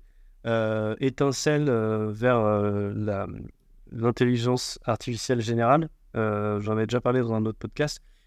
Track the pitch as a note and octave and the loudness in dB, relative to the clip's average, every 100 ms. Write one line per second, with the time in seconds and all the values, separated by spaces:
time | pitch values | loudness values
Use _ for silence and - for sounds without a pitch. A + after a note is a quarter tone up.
0 | - - - - A#2 A2+ A2 A2 G#2+ A2 | -10 -20 -20 -12 -2 0 0 0 -2 0
1 | C3+ B2+ C#3 B2+ - D3 D3 A#2 A2 A2 | -2 2 0 0 0 2 2 2 2 0
2 | G#2+ G#2+ B2 A#2+ G#2+ G#2 G#2 G2+ G2+ G#2 | -2 0 2 4 4 2 2 0 -2 -2
3 | G#2+ G2 G2 G2+ - - _ - - A#2+ | -2 -4 -6 -10 -14 -18 _ -20 -16 -2
4 | A#2 A#2+ B2 B2 A#2+ B2+ - - - A2 | 0 2 2 2 0 -2 -4 -8 -4 -4
5 | - A#2 - B2 A2 A#2 A#2 D3 D#3+ - | -4 -6 -2 -2 0 2 4 4 2 -8
6 | _ - A2 G#2 G#2+ G#2 G#2 A2 A2 A#2+ | _ -2 -2 0 -2 -2 -2 -2 0 0
7 | B2 B2+ A#2 A2 A2 G#2+ A2+ - D3 - | 0 0 0 0 -2 -4 -8 -4 -4 -4
8 | - _ | -16 _